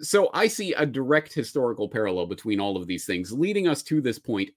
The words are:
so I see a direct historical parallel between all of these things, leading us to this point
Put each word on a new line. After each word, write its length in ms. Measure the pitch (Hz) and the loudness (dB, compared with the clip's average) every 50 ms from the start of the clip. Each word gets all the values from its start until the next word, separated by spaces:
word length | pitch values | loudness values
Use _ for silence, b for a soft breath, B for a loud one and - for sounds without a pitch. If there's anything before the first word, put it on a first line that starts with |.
so 300 | - - - 202 180 - - | -6 2 4 4 4 4 2
I 140 | 175 214 | 2 2
see 260 | 220 220 - 202 180 - | 2 2 -2 -4 -4 0
a 140 | - 151 | 0 0
direct 440 | 139 117 135 131 127 151 156 151 - | 0 0 -4 0 4 2 2 2 0
historical 560 | - 156 - - - 143 127 120 107 - 104 | -6 -6 -6 -2 -2 0 0 0 0 -2 -4
parallel 380 | - - 113 107 98 90 90 87 | -4 -2 0 0 0 0 0 -2
between 340 | 85 90 - - 110 104 101 | -4 -6 -6 -2 0 0 2
all 180 | 101 101 95 | 2 0 0
of 100 | 92 87 | -2 -2
these 180 | 87 90 85 - | -4 -6 -6 -2
things, 260 | - 92 87 90 90 | -4 -2 -2 -2 -4
leading 360 | 113 139 175 202 208 202 185 | -2 0 0 0 2 2 2
us 160 | 170 143 - - | 2 2 0 -2
to 180 | - 156 156 | 0 0 0
this 160 | 127 120 110 | 2 0 -4
point 320 | - _ - 107 95 95 - _ | -4 _ -2 0 0 -2 -2 _